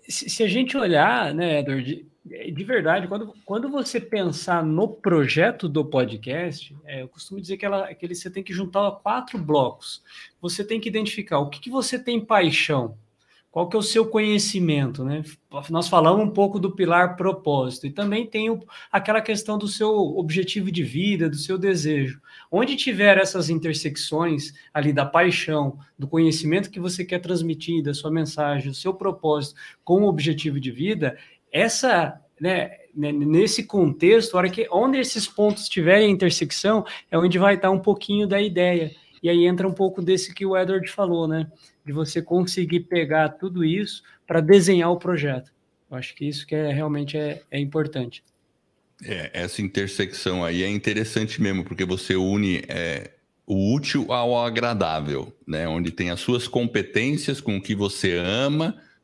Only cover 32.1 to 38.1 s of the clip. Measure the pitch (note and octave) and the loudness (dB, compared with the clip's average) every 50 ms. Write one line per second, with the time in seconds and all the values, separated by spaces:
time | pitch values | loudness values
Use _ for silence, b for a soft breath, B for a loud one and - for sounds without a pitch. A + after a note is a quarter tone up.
32.1 | D#3+ - _ _ _ - D3+ F3+ F#3 F3 - - - - - - - D3 D3 D3 | -4 -8 _ _ _ -6 -2 -2 0 0 -2 -4 -8 -14 -20 -12 -8 -6 -4 -2
33.1 | D3 D3 D3 D3+ D#3 E3 G#3 G#3+ - - G#3 - - G3+ F3 D3 C#3 - E3 F3+ | -2 0 2 4 4 6 4 4 2 -2 -4 -2 2 4 4 4 4 4 6 8
34.1 | A3 A3+ A3 - - F3+ F#3 F#3 F3+ - D3+ - F3 F#3 A#3 C4 C4 C4+ B3 - | 8 8 6 4 2 0 0 0 0 -2 -4 0 2 2 4 4 2 2 0 -2
35.1 | - A3+ - - - - G#3 G#3 G3+ - - - - F#3+ D#3 E3+ F#3+ G#3 G#3+ G#3 | -2 -4 -6 -4 -2 2 2 2 2 0 -4 -6 -2 0 4 6 6 8 8 6
36.1 | G3 F3+ G3 F3 E3+ - E3 C#3 - - - G3 A3 G#3+ G3 B B B B B | 4 4 4 2 2 0 -2 -4 -2 0 0 2 2 2 0 B B B B B
37.1 | - E3 E3+ F#3 F3 F#3 F#3+ G3 G3+ F#3 G3 F#3+ F#3+ F#3+ F#3+ G#3+ G3 G3+ - - | 0 2 4 4 4 4 4 4 4 4 4 2 2 2 2 2 0 0 0 -2